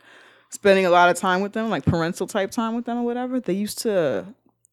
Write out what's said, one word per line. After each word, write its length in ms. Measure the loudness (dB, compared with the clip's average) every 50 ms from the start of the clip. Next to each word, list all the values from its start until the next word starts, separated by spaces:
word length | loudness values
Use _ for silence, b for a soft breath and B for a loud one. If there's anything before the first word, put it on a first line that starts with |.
| b b b b b b b b b b
spending 360 | -16 0 4 4 4 6 4
a 40 | 4
lot 180 | 6 6 6 6
of 80 | 4
time 240 | 2 0 0 0 0
with 140 | -2 -4 -6
them, 160 | -6 -4 -4
like, 140 | -4 -2 0
parental 440 | 0 0 0 -2 -2 -4 -4 -6 -4
type 240 | -2 -4 -4 -2
time 240 | -4 -4 -4 -4 -4
with 80 | -6 -6
them 140 | -6 -6 -4
or 40 |
whatever, 380 | -4 -4 -4 -4 -6 -4 -6 -4
they 140 | -4 -4 -4
used 260 | -4 -4 -6 -8 -6
to, 460 | -4 -2 0 0 0 0 -2 -4 -6 -10 -18 _ _ _ _ _ _ _